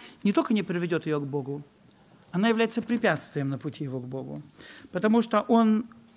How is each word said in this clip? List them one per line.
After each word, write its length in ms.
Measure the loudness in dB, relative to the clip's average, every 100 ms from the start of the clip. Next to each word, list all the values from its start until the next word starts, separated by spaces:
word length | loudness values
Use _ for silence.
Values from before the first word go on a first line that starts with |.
| -14 -2
не 100 | 2
только 200 | 2 2
не 80 | 0
приведет 440 | 0 -2 0 -2 0
ее 140 | -2
к 60 | -2
Богу, 380 | -6 -6 -10 -12 _ _ _ _ -20 _
она 180 | 0 2
является 320 | 2 0 -2
препятствием 680 | -2 0 2 0 -4 -6 -4
на 80 | -4
пути 280 | -8 -8 -8
его 140 | -8
к 60 | -8
Богу. 360 | -10 -10 -12 -14 -20 -20 -20 -10
Потому 300 | -2 4 4
что 200 | 4 0 4
он, 380 | 4 6 2 -2 -14 -20